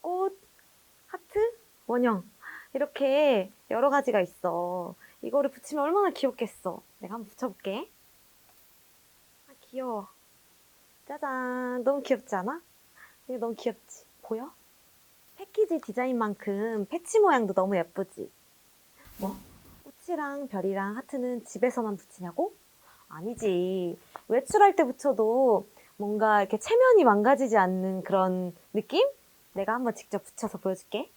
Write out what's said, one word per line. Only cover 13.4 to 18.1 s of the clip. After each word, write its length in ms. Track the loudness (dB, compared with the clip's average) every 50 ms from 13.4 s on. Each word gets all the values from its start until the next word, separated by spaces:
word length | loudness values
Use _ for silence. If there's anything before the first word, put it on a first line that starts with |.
| -6 -6 -6
귀엽지? 500 | -4 -6 -6 -6 -6 _ _ -20 -20 -20 _ _ _ _
보여? 300 | -10 -10 -10 -10 -12 -18 _ _ _ _ _ _ _ _ _ _ _ _ _ _ _ _
패키지 440 | _ -20 -10 _ 0 0 2 0 -4
디자인만큼 1040 | -4 -6 -4 -2 -2 0 0 0 0 -2 -2 -4 -4 -6 -4 -2 -2 -4 -2 -4 -4 -4
패치 320 | -6 -10 -8 0 2 4
모양도 320 | 6 6 6 4 2 2 2
너무 220 | 0 2 2 2
예쁘지? 540 | 0 -2 -2 _ -8 -8 -8